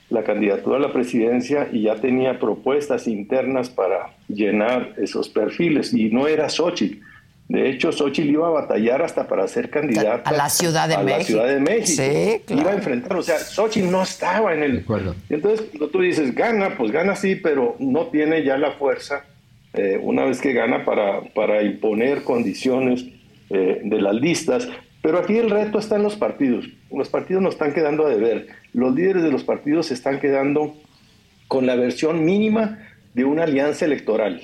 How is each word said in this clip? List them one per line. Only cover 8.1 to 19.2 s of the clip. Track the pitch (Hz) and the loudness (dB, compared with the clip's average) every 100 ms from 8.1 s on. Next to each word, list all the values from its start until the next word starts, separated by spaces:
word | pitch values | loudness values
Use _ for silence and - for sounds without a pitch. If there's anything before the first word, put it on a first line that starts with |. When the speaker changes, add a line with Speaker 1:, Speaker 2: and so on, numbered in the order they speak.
| 151 151 | 0 0
Speaker 1:
iba | 151 170 | 2 2
a | |
batallar | 156 123 104 113 135 | 0 0 0 2 2
hasta | 160 151 - | 0 -2 -2
para | 92 95 | 0 -2
ser | - 123 | -2 -4
candidata | 151 147 110 107 120 139 | -2 -2 0 0 0 0
Speaker 2:
A | |
la | 151 147 | 0 0
Ciudad | - 175 160 160 | 0 0 0 0
de | |
Speaker 1:
a | 160 | 0
la | |
Speaker 2:
México. | 101 147 | 0 0
Speaker 1:
Ciudad | 170 110 123 | 0 2 2
de | 139 | 2
México. | 143 226 - 285 | 2 0 0 0
Speaker 2:
Sí, | 135 156 180 - - | 0 2 0 -2 -2
claro. | 143 | 0
Speaker 1:
Iba | 165 | 0
a | |
enfrentar, | 202 - 123 123 185 | 0 -2 -4 -2 -4
o | |
sea, | 156 156 | -2 -2
Xochitl | - - 220 220 185 | -2 -2 0 2 0
no | 185 | 0
estaba | 185 - - 196 214 | -2 -2 -2 0 0
en | 156 | 2
el | 147 | 0
Speaker 3:
De | 120 | -2
acuerdo. | - 107 95 - - | -2 -2 -2 -6 -6
Speaker 1:
Entonces, | 147 190 220 220 | -2 0 0 -2
cuando | - 147 | -6 -2
tú | 185 | 0
dices, | 180 151 139 | 2 2 0
"Gana", | 117 202 220 190 180 | 0 0 2 0 -2
pues | 170 | -2
gana | 151 190 185 | 0 0 0
sí, | 196 180 | -2 0
pero | 165 139 120 - | 0 2 0 0
no | 135 143 165 | -2 0 0
tiene | 151 151 160 | 0 2 2
ya | 135 135 | 2 2
la | 147 | 0
fuerza, | - 139 123 - 143 | 0 -2 -2 -4 -10